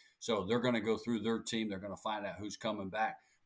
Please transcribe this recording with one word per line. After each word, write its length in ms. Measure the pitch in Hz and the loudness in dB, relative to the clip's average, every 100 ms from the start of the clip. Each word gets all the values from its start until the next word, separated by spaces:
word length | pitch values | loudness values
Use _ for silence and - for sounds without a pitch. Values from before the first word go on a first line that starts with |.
| - _ | -20 _
So 240 | - 107 | 0 0
they're 160 | 92 117 | 4 2
gonna 200 | 123 117 | 4 2
go 160 | 104 104 | 2 0
through 240 | - 117 | 2 0
their 200 | 107 113 | 2 0
team. 280 | - 113 110 | 0 0 0
They're 100 | 95 | -4
gonna 180 | 101 95 | -6 -6
find 280 | 104 107 | -4 -2
out 120 | 98 87 | -4 -6
who's 180 | 104 - | -8 -4
coming 320 | - 107 95 | -2 -2 -4
back. 300 | 107 95 85 _ _ | 0 0 0 _ _